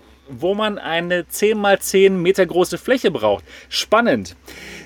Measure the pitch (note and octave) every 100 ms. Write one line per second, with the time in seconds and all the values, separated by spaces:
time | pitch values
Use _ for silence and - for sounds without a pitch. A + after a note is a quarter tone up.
0 | _ _ - A#2+ F3 G3+ G#3+ G3+ C#3+ E3
1 | F3 F3+ E3+ - G#3 G#3+ G3+ G3 - F#3+
2 | F#3+ F#3+ E3+ G3 F3 E3+ F3 F3 - C4
3 | G#3+ C3+ G#2+ G2 - - - - - G#3+
4 | A#3 A#2+ F#2 - - - - -